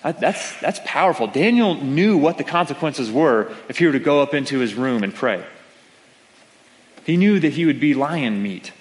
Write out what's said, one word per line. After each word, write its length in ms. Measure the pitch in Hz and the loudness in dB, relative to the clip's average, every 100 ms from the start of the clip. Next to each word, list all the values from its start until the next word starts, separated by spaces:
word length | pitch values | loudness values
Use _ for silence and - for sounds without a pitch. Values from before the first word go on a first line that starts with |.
| 147 | -6
That, 140 | 156 | -2
that's, 400 | 135 - - - | -2 -2 -10 -6
that's 200 | 156 - - | -6 -6 -6
powerful. 400 | 135 185 147 110 | 0 2 2 -2
Daniel 480 | 131 202 240 214 | 0 2 4 2
knew 420 | 147 139 143 208 185 | 0 -2 2 4 4
what 220 | 151 170 | 2 0
the 60 | |
consequences 680 | - 170 175 - 156 143 113 | -2 -2 -2 -2 -4 -4 -4
were 400 | 120 160 113 101 - - | 2 4 2 0 -8 -12
if 100 | 127 | 0
he 80 | 170 | 2
were 40 | |
to 80 | 135 | 2
go 220 | 147 147 | 2 2
up 140 | 139 147 | 2 -2
into 240 | 135 135 | -2 -2
his 160 | 120 104 | -2 -2
room 280 | 131 120 | -2 -2
and 80 | 101 | -2
pray. 320 | - 127 92 80 - - _ _ _ _ _ _ _ _ _ _ _ _ - | -2 -4 -4 -8 -20 -20 _ _ _ _ _ _ _ _ _ _ _ _ -14
He 140 | - 175 | -2 2
knew 220 | 202 196 | 4 4
that 140 | 156 | 2
he 120 | 151 165 | 2 0
would 140 | 135 | 2
be 160 | 147 131 | 2 2
lion 480 | 143 165 123 101 | 0 -2 -2 -2
meat. 280 | 101 87 - - | -4 -6 -14 -20